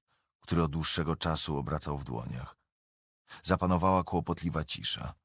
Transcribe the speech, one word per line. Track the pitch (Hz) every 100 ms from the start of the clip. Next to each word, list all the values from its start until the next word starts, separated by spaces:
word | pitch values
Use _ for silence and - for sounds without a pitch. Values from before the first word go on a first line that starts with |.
| _ _ _ _
który | - 85
od | 80
dłuższego | 78 78 - 78 78
czasu | 85 80 - 71
obracał | 62 76 80 71
w |
dłoniach. | 65 58 62 60 - - _ _ _ _ _ _ - -
Zapanowała | - 92 90 90 92 92
kłopotliwa | 85 87 82 87 85 78
cisza. | 78 - - - - -